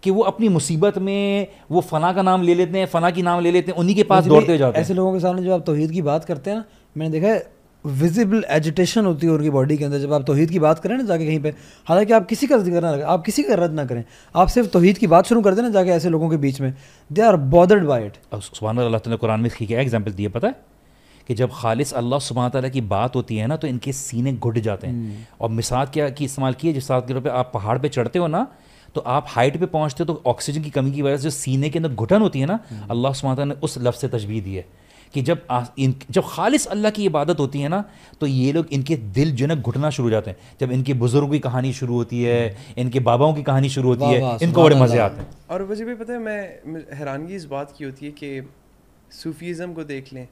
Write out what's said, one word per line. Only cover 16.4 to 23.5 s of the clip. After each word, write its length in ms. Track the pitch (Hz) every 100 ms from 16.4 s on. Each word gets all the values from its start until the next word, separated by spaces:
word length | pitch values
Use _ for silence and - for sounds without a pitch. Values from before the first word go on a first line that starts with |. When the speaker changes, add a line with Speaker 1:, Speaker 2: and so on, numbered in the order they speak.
| 139 135
Speaker 2:
میں، 100 | 135 135 - - _ 151
they 120 | 226
are 120 | 185
bothered 460 | 135 170 180 208 160
by 100 | 127
it۔ 80 | 104 - _
Speaker 1:
اب 120 | 107
سبحان 340 | - - 107 117
اللہ، 100 | 120
اللہ 100 | 113
تعالیٰ 200 | 117 113
نے 0 |
قرآن 240 | 113 110
میں 80 | 117
اس 80 | -
کی 80 | 104
کیا 140 | 117
ایگزامپل 380 | 135 113 107 95
دی 60 |
ہے 60 | 104
پتہ 160 | 104 196
ہے؟ 320 | 262 _ _ _ _ _ _ -
کہ 80 | 113
جب 140 | 123
خالص 420 | - 117 110 143
اللہ 220 | 131 120 139
سبحانہ 300 | 135 120 123
تعالیٰ 200 | 135 131
کی 100 | 131
بات 340 | 107 98 120 127
ہوتی 260 | 120 110
ہے 60 |
نا 80 | 110